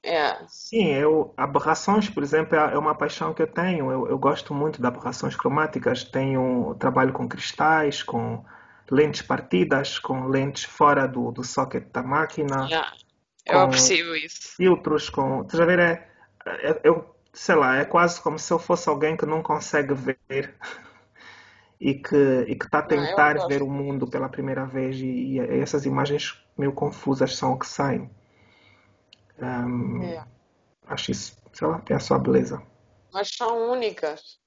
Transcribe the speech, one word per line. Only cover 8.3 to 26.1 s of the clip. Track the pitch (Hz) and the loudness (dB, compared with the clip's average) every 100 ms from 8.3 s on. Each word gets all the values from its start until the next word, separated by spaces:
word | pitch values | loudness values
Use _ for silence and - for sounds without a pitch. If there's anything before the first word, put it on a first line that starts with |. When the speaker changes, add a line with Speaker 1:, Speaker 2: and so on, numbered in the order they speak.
| 113 - - - - - | -8 -12 -20 -20 -20 0
Speaker 2:
lentes | 131 151 147 | 4 4 2
partidas, | - 135 - 185 170 139 139 - | -4 -4 0 2 2 2 0 -6
com | - 131 131 | -4 -4 0
lentes | 135 139 - - | 0 0 -4 -12
fora | - 147 139 131 | 4 4 6 2
do, | 123 120 | -2 -4
do | 120 | -6
socket | 123 - 131 110 - | -6 -4 -2 -4 -6
da | 123 | -6
máquina, | 127 143 156 - 147 135 131 | -2 -2 -2 -2 -4 -2 -2
Speaker 1:
Yeah. | 160 - - _ _ _ _ - | -4 -4 -10 _ _ _ _ 2
Eu | |
Speaker 2:
com | 180 | 4
Speaker 1:
aprecio | 185 165 - 170 170 160 | 6 6 4 4 0 -6
isso. | 156 - - - | -8 -14 -18 2
Speaker 2:
filtros, | 185 175 - 151 - | 4 4 4 -2 -2
com, | - 135 135 | -2 -2 -2
estás | - 160 | -4 2
a | 170 | 4
ver? | 180 | 6
É, | 175 170 - _ _ _ - | 4 2 -6 _ _ _ -12
é, | - 147 160 | -6 -2 2
eu, | 147 165 - _ _ | 4 4 -2 _ _
sei | - - 165 | -14 2 4
lá, | 131 131 | 6 2
é | - | 2
quase | 170 175 170 | 4 4 2
como | 160 151 | -4 -4
se | - | -2
eu | 170 | -2
fosse | - 175 - | 2 0 0
alguém | 143 151 160 | 0 0 0
que | 151 | -2
não | 160 | -2
consegue | 156 151 147 151 139 139 | -2 -4 0 -2 0 -2
ver | 131 131 _ 135 - - | -2 -6 _ -6 -6 -12
<laughs> | - - - _ _ _ - - - _ _ _ | -16 -16 -20 _ _ _ -20 -20 -20 _ _ _
e | 139 139 | -4 -2
que, | - 147 139 131 110 | 0 4 6 4 0
e | - | -4
que | - | 0
tá | 151 | -2
a | 147 | 2
Speaker 1:
Não, | 151 | 0
eu | 143 | 0
Speaker 2:
tentar | 151 151 | 4 4
Speaker 1:
gosto | 147 139 | 4 0
Speaker 2:
ver | 139 | 0
o | 139 | -2
mundo | 139 139 139 127 | -4 -4 -4 -4
pela | 139 135 | -4 -6
primeira | 131 135 131 135 | -6 -6 -4 -4
vez | 131 131 131 | -4 -4 -4
e, | 131 123 131 | -4 -4 -2
e | 131 123 127 | -2 0 0
essas | 143 147 135 | 0 0 0
imagens | 135 139 | 0 0